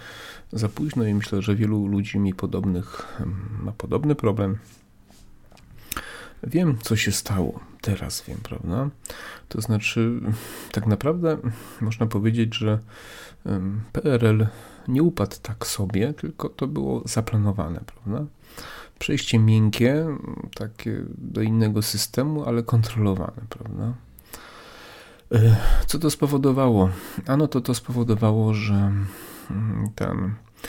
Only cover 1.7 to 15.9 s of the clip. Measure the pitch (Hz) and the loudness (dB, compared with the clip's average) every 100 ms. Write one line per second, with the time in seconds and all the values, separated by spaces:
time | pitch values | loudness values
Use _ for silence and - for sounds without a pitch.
1.7 | 107 101 101 104 101 101 92 101 92 98 | 0 0 0 -2 0 0 -2 -4 -2 0
2.7 | 90 95 - - - - 98 101 104 101 | -2 -4 -10 -12 -8 -6 -6 -8 -8 -8
3.7 | 104 - 117 151 147 107 107 98 101 - | -8 -2 0 2 2 0 0 0 -2 -8
4.7 | - _ - - - - - - - - | -20 _ -20 -20 -20 -20 -20 -20 -20 -20
5.7 | - - - - - - - - 165 170 | -18 -12 -10 -10 -16 -18 -12 -2 2 4
6.7 | 113 - 110 104 101 - 98 73 - - | 2 0 0 2 -2 0 0 0 -4 -14
7.7 | - - 92 - - - - - - - | -8 -4 -2 -4 -8 -10 -10 -10 -8 -4
8.7 | 101 143 - - - - - - 110 110 | -2 -4 -6 -16 -16 -16 -18 -10 -6 0
9.7 | 107 - 117 113 120 107 110 - - - | 0 0 0 0 0 -2 -4 -6 -14 -6
10.7 | 104 110 101 143 175 165 151 120 110 - | -2 2 2 2 0 0 0 -4 -6 -10
11.7 | - 110 110 113 110 110 117 113 - 107 | -6 -4 0 0 2 2 2 0 0 0
12.7 | 107 - - - - - - - 98 95 | 0 -2 -18 -20 -18 -20 -12 -4 -2 -2
13.7 | 107 - 117 151 120 113 107 110 - - | -4 -4 -2 2 4 4 4 2 -2 -20
14.7 | - - 127 170 175 101 - - 110 - | -14 -2 2 2 2 -4 -4 -10 -8 -6
15.7 | - 95 | -4 -2